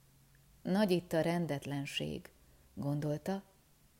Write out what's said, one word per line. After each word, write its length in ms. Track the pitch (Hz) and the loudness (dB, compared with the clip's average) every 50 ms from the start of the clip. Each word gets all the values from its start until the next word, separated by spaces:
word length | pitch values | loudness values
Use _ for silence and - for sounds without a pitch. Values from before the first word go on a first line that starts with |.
| - _ _ - - - - - - - - - - | -20 _ _ -20 -20 -20 -20 -20 -20 -20 -20 -10 -2
"Nagy 280 | - 180 202 220 190 | 0 2 4 4 6
itt 220 | 185 175 170 - - | 4 2 2 0 0
a 80 | 165 | 2
rendetlenség", 1120 | 156 165 170 175 175 151 147 139 - 135 143 143 139 139 - - 147 151 151 - 180 - - - - - - - - - - | 2 4 2 2 0 0 -2 -4 -4 -4 -4 -4 -4 -4 -4 -4 -4 -4 -4 -6 -10 -12 -20 -20 -20 -20 -20 -20 -20 -18 -10
gondolta, 680 | - 135 143 143 147 147 151 147 151 - - 190 196 - - - _ _ _ _ _ _ _ _ _ | -6 -2 -2 -2 0 0 -2 -2 -2 -2 -4 -4 -4 -6 -10 -20 _ _ _ _ _ _ _ _ _